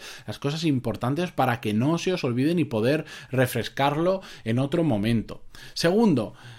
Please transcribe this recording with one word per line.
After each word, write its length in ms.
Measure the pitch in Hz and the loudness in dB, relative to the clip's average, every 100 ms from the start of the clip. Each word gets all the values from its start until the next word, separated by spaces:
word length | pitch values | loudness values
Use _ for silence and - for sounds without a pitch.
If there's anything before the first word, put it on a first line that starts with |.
| - - - | -10 -16 -12
las 120 | - | -6
cosas 260 | 143 156 | -4 -2
importantes 680 | 165 135 120 104 120 143 180 | 0 0 0 -2 -2 -2 -2
para 280 | - 127 120 | 0 0 0
que 120 | 110 | 0
no 240 | 107 135 165 | 0 2 2
se 160 | 185 | 0
os 100 | 185 | 0
olviden 360 | 135 120 143 175 | 0 0 2 2
y 60 | |
poder 420 | 127 110 113 156 151 - - | 0 2 2 0 -2 -14 -4
refrescarlo 920 | 127 123 120 104 - 139 147 175 190 - - | 0 0 0 -4 0 0 2 0 0 -4 -10
en 140 | 110 117 | -2 0
otro 260 | 139 170 | 0 0
momento. 600 | 165 107 107 117 - - - - - | 2 2 2 0 0 -10 -16 -18 -14
Segundo, 640 | - 170 196 226 131 98 - - | -2 2 6 6 4 0 -8 -20